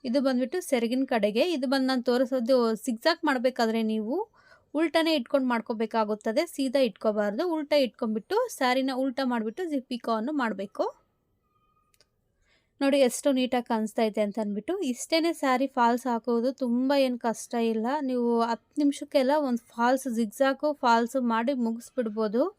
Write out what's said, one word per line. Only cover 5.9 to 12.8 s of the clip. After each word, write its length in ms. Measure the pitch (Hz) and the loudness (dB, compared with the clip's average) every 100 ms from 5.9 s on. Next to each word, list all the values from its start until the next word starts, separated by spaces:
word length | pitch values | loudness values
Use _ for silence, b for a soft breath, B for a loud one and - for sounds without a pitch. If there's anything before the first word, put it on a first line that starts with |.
| 233 214 208 - 226 330 | -2 -2 -2 -2 -2 -2
ಸೀದಾ 340 | - 269 269 | -2 -2 2
ಇಟ್ಕೋಬಾರ್ದು. 640 | 254 - 220 214 208 208 359 | 0 0 -2 0 -2 -2 -2
ಉಲ್ಟಾ 280 | 320 294 302 | -2 0 2
ಇಟ್ಕೊಂಡ್ಬಿಟ್ಟು 580 | 254 - 226 220 - 403 494 | 2 -2 -4 -4 -2 -2 -2
ಸ್ಯಾರಿನ 420 | - 254 254 269 254 | -2 0 2 0 -2
ಉಲ್ಟಾ 260 | 269 254 269 | -2 -2 -2
ಮಾಡಿಬಿಟ್ಟು 380 | 240 220 214 359 | -2 -4 -6 -4
ಜಿ-, 200 | 294 240 | -4 -4
ಪಿಕೋವನ್ನು 480 | 247 - 226 226 | -8 -2 -2 -2
ಮಾಡಬೇಕು. 500 | 302 233 196 196 - 440 - _ _ _ _ _ _ _ 1077 1077 _ _ _ _ _ _ _ _ _ | -2 -4 -4 -10 -4 -6 -6 _ _ _ _ _ _ _ _ _ _ _ _ _ _ _ _ _ _